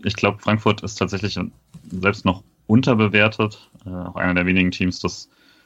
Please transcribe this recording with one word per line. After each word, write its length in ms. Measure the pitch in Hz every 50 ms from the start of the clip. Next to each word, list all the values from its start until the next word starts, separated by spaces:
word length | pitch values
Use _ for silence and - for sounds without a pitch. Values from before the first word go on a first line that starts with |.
ich 140 | - 104 104
glaub, 240 | - - 101 107 -
Frankfurt 420 | - 104 107 107 - 110 107 104
ist 140 | - 110 -
tatsächlich 420 | - 95 - 101 95 107 98 - 92 87 - - _ _ _ - - - -
selbst 340 | 92 92 92 98 107 - -
noch 180 | 95 92 101 - _ _ _ _
unterbewertet. 1000 | - 107 123 131 143 120 107 110 101 107 104 107 110 - - 110 107 - - - _ _ - -
Äh, 60 | 92
auch 260 | 92 90 87 87 -
einer 180 | - 90 90 90
der 120 | 90 90
wenigen 240 | 90 92 95 92 92
Teams, 300 | 90 - 92 92 - -
das, 280 | - 90 - - - _ _ _ _ _ _ _ _